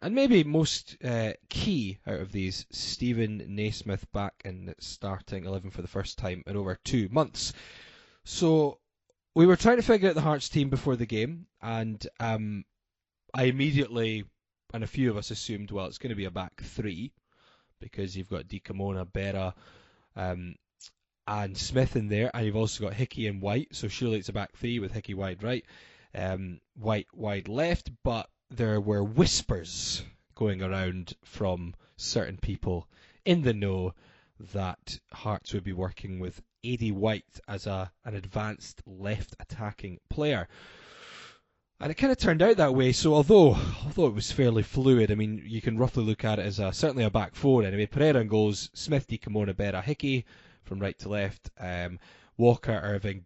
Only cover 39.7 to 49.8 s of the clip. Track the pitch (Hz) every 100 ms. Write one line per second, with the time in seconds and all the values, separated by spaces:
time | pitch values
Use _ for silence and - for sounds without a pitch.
39.7 | - 98 87 _ - 151 120 85 - -
40.7 | - - - - - - - _ _ _
41.7 | - 147 160 269 254 208 160 196 214 147
42.7 | 131 127 127 160 151 143 208 151 92 -
43.7 | - 143 165 147 104 - - 127 113 104
44.7 | 135 131 123 107 107 107 107 - 113 123
45.7 | 113 127 127 110 107 113 107 98 95 98
46.7 | - 160 131 107 110 95 - 139 127 101
47.7 | 101 104 143 151 135 110 107 107 98 -
48.7 | - - 143 - 117 - 107 101 95 101
49.7 | 95